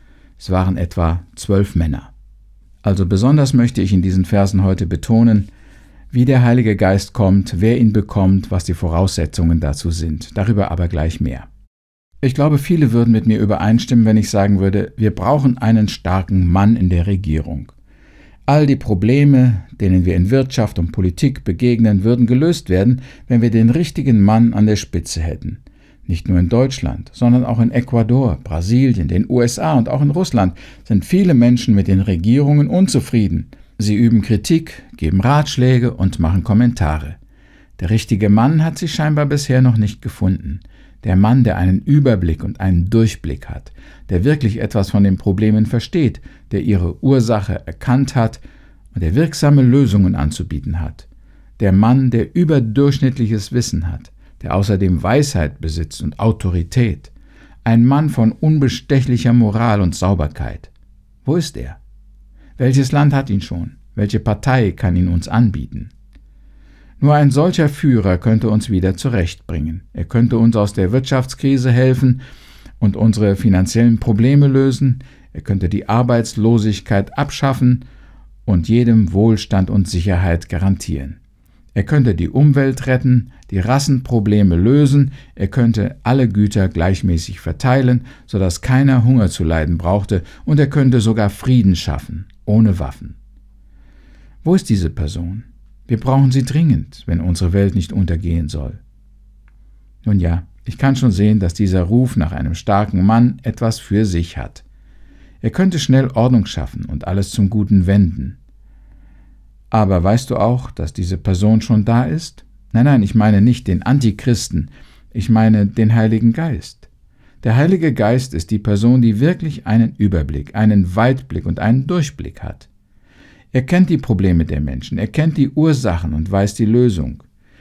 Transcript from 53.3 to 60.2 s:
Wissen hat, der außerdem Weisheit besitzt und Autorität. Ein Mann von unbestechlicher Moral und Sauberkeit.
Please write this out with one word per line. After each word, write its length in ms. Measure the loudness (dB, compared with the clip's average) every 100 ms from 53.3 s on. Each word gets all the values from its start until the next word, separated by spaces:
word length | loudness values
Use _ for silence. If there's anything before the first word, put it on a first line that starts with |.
| -2 -4
Wissen 400 | -4 -4 -4 -6
hat, 180 | -8 -14 -20 -20 -18
der 120 | -4
außerdem 480 | -2 0 0 0 0
Weisheit 580 | 0 0 0 -2 -4 -4
besitzt 400 | -8 -6 -8 -8
und 200 | -10 -2
Autorität. 920 | -2 -2 -2 -4 -2 0 0 -2 -12 -20 -20 -20 -20 -8
Ein 200 | 0 4
Mann 240 | 4 2 0
von 220 | 0 0
unbestechlicher 1000 | 0 0 2 0 -2 -2 0 0 0 2
Moral 480 | 2 2 2 0 0
und 160 | 0 0
Sauberkeit. 720 | -2 0